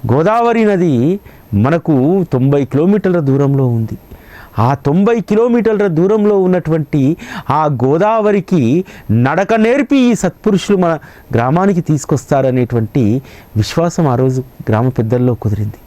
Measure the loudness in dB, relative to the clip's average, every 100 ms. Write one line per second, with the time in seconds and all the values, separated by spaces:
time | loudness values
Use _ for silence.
0 | 0 0 2 2 0 2 2 2 0 0
1 | 0 -2 -8 -20 -4 0 2 0 0 0
2 | 2 0 0 0 0 0 0 0 2 0
3 | 0 0 0 0 0 0 0 -2 -4 -10
4 | -16 -20 -20 -20 -12 -2 -2 0 0 0
5 | 2 0 0 0 2 2 0 0 0 0
6 | 0 2 2 2 2 0 0 -4 -2 0
7 | 0 -2 -8 -16 -4 0 0 0 0 2
8 | 2 2 0 0 0 0 2 0 -4 -14
9 | -2 0 2 0 0 2 2 2 2 2
10 | 2 0 -2 -2 0 0 0 0 0 -2
11 | -8 -20 -4 -2 0 2 0 0 -2 -4
12 | -2 -4 0 0 2 0 0 -2 -2 0
13 | 0 0 -4 -20 -8 -4 -2 -2 -2 0
14 | 0 2 0 -2 -6 -10 -4 0 0 -2
15 | -2 0 0 0 -4 -4 -6 -10